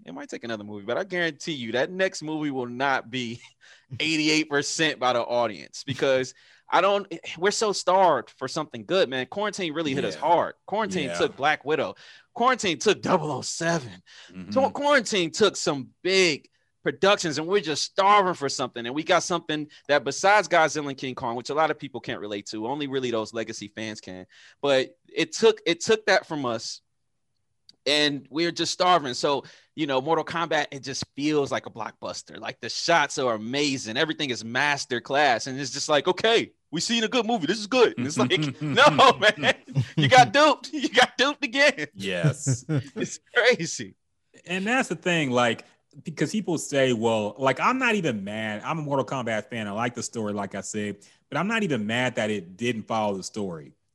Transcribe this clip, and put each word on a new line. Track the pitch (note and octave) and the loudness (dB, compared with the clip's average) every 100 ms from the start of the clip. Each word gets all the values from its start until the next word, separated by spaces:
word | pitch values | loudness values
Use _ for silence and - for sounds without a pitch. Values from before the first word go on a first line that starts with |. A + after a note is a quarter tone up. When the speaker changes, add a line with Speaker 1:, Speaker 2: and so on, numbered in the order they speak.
| - | -16
Speaker 1:
It | |
might | C3+ C#3+ | -16 -14
take | - | -14
another | A#2 A2 | -8 -10
movie, | G#2 G#2 G2+ | -10 -12 -6
but | B2+ | -6
I | |
guarantee | G3 F3+ E3 C#3 - | -4 -4 -4 -6 -8
you | D3 A2+ | -8 -4
that | A#2+ E3 | -2 -2
next | F#3 F#3+ F#3+ | -2 -2 -2
movie | D#3 D#3 D3+ | -8 -6 -4
will | C3 A#2+ | -4 -6
not | B2 C#3 B2+ A#2 | -2 0 0 -2
be | B2+ A#2 A#2+ - _ - | -8 -6 -10 -16 _ -20
<laughs> | - _ B2+ | -20 _ -6
eighty-eight | D#3 D#3 D3+ D#3 D#3 | -2 0 2 2 2
percent | C#3+ C#3 - D#3 B2+ | -2 -2 0 0 2
by | B2+ | 0
the | A#2+ | 0
audience | - A#2+ A#2 F2 - - | 0 0 0 -4 -14 -16
because | - - C#3+ C3 C3 - _ _ - | -10 -2 2 2 0 -8 _ _ 0
I | E3 | 2
don't, | F#3+ G3+ F#3+ E3+ - D#3+ | 4 2 -2 -12 -12 -2
we're | G3 | -2
so | - G#3+ | 0 -2
starved | F#3 - F#3+ F3+ C3+ - | 0 2 6 6 4 -2
for | - C3 | -10 -8
something | D#3+ D3+ A#2 | -6 -8 -10
good, | G#2 F#3 C#3 | -2 0 0
man. | C3 B2 | -2 -6
Quarantine | G3+ G#3 F#3+ F3 | -4 -6 -4 -6
really | D3 D#3 | -4 -2
hit | C#3 | -2
us | - | -4
Speaker 2:
Yeah. | - | -2
Speaker 1:
hard. | D3+ E3 F#2 - - | 2 2 2 -6 -8
Quarantine | G#3 G#3+ F#3 C#3 | -4 -2 -4 -4
Speaker 2:
Yeah. | - | -2
Speaker 1:
took | D#3 - | -2 0
Black | C#3+ D3 | -2 0
Widow. | C3+ D3+ G2+ - - - _ | 0 -2 -2 -6 -18 -20 _
Quarantine | - A#3+ B3+ G3+ D#3 | -2 0 2 0 0
took | A3 G#3 | 0 0
double | G#2+ F3+ D3+ | 2 0 0
oh | C3 | -6
seven. | G#2+ - E3+ E3+ A#2+ F#2 _ - - | -6 -4 -2 -2 -4 -18 _ -20 -20
Speaker 2:
Mm-hmm. | F#3 F3+ | -16 -4
Speaker 1:
Qu-, | G#3+ C4+ | 0 0
Quarantine | - C#4+ C#4+ G#3 G3+ E3 | 0 2 2 2 -2 -2
took | - G3+ - | 2 2 2
some | - C#3+ A#2+ _ | -4 -4 -6 _
big | F3+ F#3+ F3+ C3+ _ _ _ _ | 0 4 4 2 _ _ _ _
productions, | E3 C#3+ F#3+ G3+ E3+ C#3+ | -6 2 4 4 0 -4
and | D#3+ | 0
we're | G3+ | 0
just | D#3 C#3+ | 0 -4
starving | - - G3 G#3 F#3 | -4 0 6 6 4
for | E3+ C#3 | 0 -4
something. | - B2 A#2+ A#2+ | -4 -6 -6 -6
And | |
we | C#3+ | -6
got | E3 F3 | 2 2
something | - E3+ E3 D3+ D3 - - | 2 -4 -2 -6 -6 -12 0
that | C#3+ | 2
besides | C3 C3+ F#3+ G#3 E3 | 2 0 6 6 6
Godzilla | F3 D#3 D3+ C#3+ | 4 4 0 -8
and | C3 | -8
King | C3+ | -8
Kong, | B2 B2+ A#2 | -6 -6 -6
which | A#2 | -4
a | |
lot | D3 D#3 | 0 0
of | - | 0
people | C#3 A#2 | -8 -12
can't | - G#2+ | -10 -8
relate | G#2 G#2 - | -6 -8 -8
to, | A2 A2+ | -8 -6
only | D3 C#3+ | -4 -4
really | C3+ B2+ | -4 -2
those | A2+ G#2+ | -2 -4
legacy | A2+ A2 A2 G#2 | -6 -8 -10 -12
fans | - A2 G#2 | -10 -10 -10
can. | - F#2 F#2 - - _ | -14 -16 -16 -20 -20 _
But | C#3+ C3+ A#2+ _ _ | 2 2 2 _ _
it | - D#3+ | -4 -4
took, | - A3+ G#3+ - | 4 4 4 -2
it | E3+ | -4
took | - A3 G#3+ | 0 0 2
that | F#3+ - | 0 0
from | D#3 B2+ | -6 -4
us, | A2+ - - _ _ _ _ _ _ _ _ _ _ C3 | -4 -6 -14 _ _ _ _ _ _ _ _ _ _ -2
and | D3 D3 C#3 - | 2 2 0 -8
we're | D#3 E3+ | -4 -4
just | E3 E3 | -2 -4
starving. | - F3+ F3 C#3+ | 0 4 4 2
So, | B2+ - C#3 - - _ | -2 0 0 -4 -20 _
you | - D3+ | -8 0
know, | C3 | 0
Mortal | C#3 D#3+ | 2 0
Kombat, | D3 E3+ E3 D#3 C#3+ | 0 -4 -2 -2 -2
it | C#3+ | -8
just | C3 B2+ - - | -10 -10 -10 -4
feels | D3+ D3+ C3+ | 0 2 0
like | A2+ A2+ | -2 -6
a | |
blockbuster. | A2+ A2 - G#2 - - D#2 | -12 -12 -10 -10 -10 -14 -12
Like, | - - | -12 -10
the | A2+ | -10
shots | - D#3 E3 C#3+ - | -6 2 2 2 0
are | B2+ | -2
amazing. | A2 A2 C#3 D3 C3+ A2 A#2 | -2 -4 -2 -2 -2 -6 -2
Everything | D#3 D#3 C#3+ | -2 -2 -4
is | A2+ | -4
master | A2+ B2 D3 C#3+ - A#2+ | -4 -2 0 0 -2 -6
class. | - C#3 C#3+ A2+ C3+ | -2 2 4 4 0
And | C3 | -8
it's | C3+ | -8
just | C#3 D3 | -8 0
like, | D3 E3+ | 2 2
"Okay, | F#3 A3+ A3+ G#2+ _ _ | 0 2 2 0 _ _
we | E3 | -6
seen | - A#3 | -2 0
a | A3 | 0
good | B3 G#3+ | 0 0
movie. | A#3+ D3 | -2 0
This | G#3+ | -4
is | G3+ | 0
good." | B3+ G3+ A2+ | 4 4 4
And | B2+ | -4
it's | D#3 | 0
like, | - | 0
Speaker 2:
<laughs> | D#3 D3 - | 2 -2 -4
Speaker 1:
"No, | D3+ G3+ C#4+ - C4+ B3 | -2 6 6 8 6 6
man, | - - C4 - - C#3+ A#2 - | 2 2 -2 -2 -4 -4 -2 2
you | C#3+ | 6
got | B3+ B3 | 8 8
duped. | C4+ D4+ B3 - | 8 4 4 -4
<laughs> | |
You | D#4 B3 | -4 0
got | - - - | 4 4 4
duped | C#4+ - | 0 2
again." | C4+ C4+ D4 D#3+ D3 | -2 4 4 2 -8
Speaker 2:
Yes. | - G2 F2+ D#3 - C#3 A#2+ - | -8 -6 0 0 0 -2 -4 -2
Speaker 1:
<laughs> | D3 - G#3+ | -4 -4 -8
It's | - - _ | -8 -8 _
crazy. | A#3+ A#3 A#3+ E3 - G2 - _ _ _ _ - | 2 2 2 -2 -8 -12 -16 _ _ _ _ -8
Speaker 2:
And | F#3 G3+ | -6 -2
that's | B3 - | -2 -2
the | F3 | -4
thing, | F3+ E3+ C#3 | 0 0 2
like, | B2 A#2+ A2+ - _ _ D3 | 2 2 0 -8 _ _ -16
because | - D3 D#3 | -14 -4 -2
people | G#3+ F3+ D#3+ | -2 -2 -4
say, | - C#3 C3 | -2 2 2
well, | A#2 A2+ A2+ G#2 B2 | 2 2 2 -2 0
like, | C3+ C3+ | 0 2
I'm | F#3+ C4 | 0 0
not | B3 | 0
even | G#3+ D#3+ G#2+ | 0 -2 -4
mad. | G2 G#2+ A2 G#2 | -6 -6 -6 -6
I'm | A#2+ D#3+ | -6 -6
a | |
Mortal | C#3+ C#3 | -2 -2
Kombat | A#2+ C3+ A#2 A2 - | -2 -4 -4 -4 -4
fan. | A#2+ G#2 | -8 -6
I | |
like | G2+ B2 | -4 -4
the | B2 | -4
story, | - A#2+ G#2+ | -8 -6 -4
like | G#2 G2 | -4 -6
I | G2 | -8
said, | - G#2+ G#2 G2+ - _ _ | -8 -6 -6 -6 -14 _ _
but | C#3+ | -4
I'm | F#3+ | -2
not | A3+ | -2
even | G3 B2+ G#2 | 0 -2 -2
mad | A#2+ B2+ A#2+ | 0 -2 -2
that | G#2+ | -2
it | G#2 F2 F#2 | -4 -6 -6
didn't | A#2+ A2+ | -4 -4
follow | F#2+ A2+ G#2+ F#2+ | -4 -2 -2 -4
the | |
story. | - A2 G2 D#2+ C#2 _ _ | -8 -8 -8 -10 -16 _ _